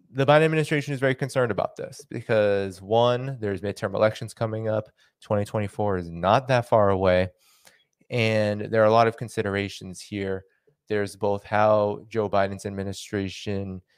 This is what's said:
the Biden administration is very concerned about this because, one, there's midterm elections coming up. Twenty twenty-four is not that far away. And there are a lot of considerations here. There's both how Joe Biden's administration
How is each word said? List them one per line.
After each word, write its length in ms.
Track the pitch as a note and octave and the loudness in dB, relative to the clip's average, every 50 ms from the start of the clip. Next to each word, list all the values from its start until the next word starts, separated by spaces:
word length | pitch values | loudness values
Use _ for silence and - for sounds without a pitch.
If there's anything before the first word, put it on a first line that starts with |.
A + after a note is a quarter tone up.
| _ _ | _ _
the 140 | - C3 C3+ | -4 -2 4
Biden 180 | B2 D3 D3+ D#3+ | 6 6 6 6
administration 500 | D#3+ D#3+ D#3+ D3+ - D#3+ D3 C3+ - C#3+ | 4 2 0 0 0 0 -2 -2 -4 -6
is 60 | B2+ | -2
very 160 | C3 C3+ B2+ | 0 0 0
concerned 360 | - C#3 C3 - C3+ B2+ A#2 | 0 -4 -4 -2 0 0 0
about 260 | G2+ F#2 - - - - | 0 -2 -2 -4 -4 -8
this 280 | - - - - - - | -12 -12 -12 -16 -18 -12
because, 720 | - A#2 A#2 - A#2 A2 G#2 G#2 G2+ G2+ G2 G2 F#2 F2+ | -12 -10 -4 0 2 2 4 4 2 0 -2 -4 -8 -10
one, 560 | F#2+ F#2+ A2 A#2 A#2+ A#2+ B2 B2 B2+ C3+ C#3 B2 | -6 0 2 4 4 4 2 0 -4 -8 -8 -6
there's 220 | G#2+ G#2 G2 F2+ | -4 -4 -4 -4
midterm 340 | F2+ G2+ G2 - - G2+ F#2+ | -4 -6 -6 -4 -6 -4 0
elections 380 | G2+ G#2+ G#2+ G#2+ - - G#2+ - | 2 2 2 2 0 -10 -12 -8
coming 340 | - A#2+ A2 G#2+ A2 A2 A2 | -6 -6 -4 -4 -4 -4 -4
up. 220 | G#2+ G#2+ G#2+ - _ _ _ _ _ _ | -2 -4 -4 -6 _ _ _ _ _ _
Twenty 240 | - - G#2+ G#2 G2+ | -6 -2 -2 -2 -2
twenty-four 540 | G2+ - A2 G#2 G2 - - G#2+ G#2 G2 F2+ | -2 -4 -4 -4 -4 -4 -4 -2 -2 -2 -2
is 100 | F2 E2+ | -4 -6
not 400 | E2 E2+ E2+ F#2 G#2 C3 C3 B2+ | -8 -2 2 4 4 4 4 2
that 180 | C3 B2 A#2 - | 0 0 0 2
far 220 | - A2+ G#2 G2 | 2 4 4 4
away. 400 | G2 F#2 F#2+ F#2 F2+ F2+ F#2 F#2 - _ _ _ _ _ _ - _ _ _ _ _ _ _ - | 2 2 2 4 4 2 2 0 -4 _ _ _ _ _ _ -20 _ _ _ _ _ _ _ -8
And 500 | B2+ B2 A2+ A2 A2 G#2+ G#2+ G#2 G#2 G#2 | -4 -2 0 0 2 0 0 0 -2 -4
there 220 | G#2 G#2 G#2+ A2+ | -6 -2 2 4
are 60 | A2 G#2+ | 6 6
a 40 | |
lot 160 | A2 A2+ A#2 A2+ | 6 6 6 4
of 80 | A2 | 2
considerations 840 | - A#2+ A2 - - G#2 G2+ G2 G2+ G2+ G2 - - - F#2+ F#2 - | -2 -8 -8 -6 -4 -4 -2 -2 -2 -4 -4 -6 -12 -14 -14 -14 -14
here. 420 | - - G#2 G2+ G2 F#2+ F#2+ F#2+ F#2 _ _ _ _ _ _ _ _ - | -14 -10 -8 -6 -4 -4 -6 -6 -8 _ _ _ _ _ _ _ _ -6
There's 280 | A2 G#2 G2+ G2 - | -4 -4 -4 -4 -6
both 280 | - - G#2+ G2+ G2+ - | -4 -2 -2 -2 -2 -4
how 560 | - G#2+ G#2 G#2+ G#2+ G#2+ G#2+ G#2 G#2 G#2 - - A2+ | -2 0 2 4 4 4 4 2 0 -2 -6 -10 -8
Joe 180 | - A2+ G#2+ G2+ | -4 -4 -4 0
Biden's 380 | F#2 G2+ G2 G2 G2 G2 - | 0 0 0 0 -2 -6 -10
administration 1120 | G#2 G2 G2 G2 G2 F#2+ - - - - G#2 G2 F#2+ - - - - G2+ G2 G2 G2 F#2 F#2 - _ _ | -10 -8 -8 -8 -8 -8 -10 -10 -6 -4 -4 -4 -4 -8 -10 -10 -8 -6 -6 -6 -8 -10 -12 -14 _ _